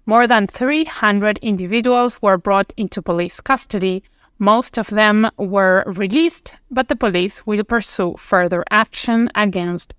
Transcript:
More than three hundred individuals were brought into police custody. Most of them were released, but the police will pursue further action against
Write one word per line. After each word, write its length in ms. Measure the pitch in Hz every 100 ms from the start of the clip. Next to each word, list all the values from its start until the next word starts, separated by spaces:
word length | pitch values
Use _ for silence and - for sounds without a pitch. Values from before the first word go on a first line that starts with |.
| -
More 200 | 226 233
than 200 | 226 196
three 380 | - 254 311
hundred 540 | 311 - 214 202 214 208
individuals 800 | 220 190 180 233 247 247 247 -
were 160 | 208 185
brought 360 | 208 196 196 -
into 240 | 190 196
police 400 | 180 170 175 -
custody. 600 | - 262 - 202 190 185 - _ _ -
Most 380 | 202 226 - 233
of 140 | 202
them 400 | 214 214 214 220 -
were 460 | 196 202 190 185 -
released, 720 | 185 196 277 339 - - - -
but 180 | 254 247
the 80 | 254
police 500 | 220 180 196 - -
will 180 | 208
pursue 520 | 202 233 - - 180 -
further 460 | - 190 175 175 -
action 600 | 214 220 - - 226 233
against 600 | - 208 180 175 175 -